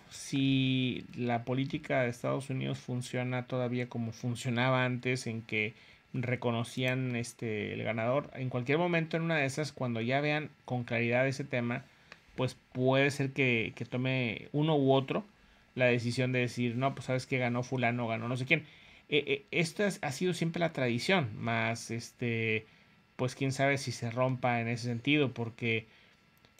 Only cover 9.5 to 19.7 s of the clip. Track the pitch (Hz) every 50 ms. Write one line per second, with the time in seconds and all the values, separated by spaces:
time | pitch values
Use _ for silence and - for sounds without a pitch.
9.5 | 135 156 151 135 - - 131 123 117 113 113 123 131 139 147 147 151 151 151 -
10.5 | - _ - - 127 123 120 - 120 117 117 117 120 123 131 135 131 135 139 135
11.5 | 135 123 120 120 120 131 - - _ - - - - - _ _ - - 127 127
12.5 | - - _ _ - 127 127 131 131 135 139 143 139 - 139 139 135 147 135 123
13.5 | 120 113 107 113 - - 120 - - 123 127 131 131 131 123 113 98 - - -
14.5 | - 147 151 160 156 147 135 135 135 135 135 - - 190 - - - _ - -
15.5 | - _ _ _ - 127 127 123 120 123 113 120 117 127 127 127 127 127 123 120
16.5 | 120 123 123 120 117 123 135 139 135 - - - 127 131 - - 135 127 127 120
17.5 | 120 123 123 - 131 127 127 117 120 123 120 113 113 113 110 120 131 123 131 135
18.5 | 165 156 - - - - - - - - - - - 151 - - 135 - - -
19.5 | - 160 165 165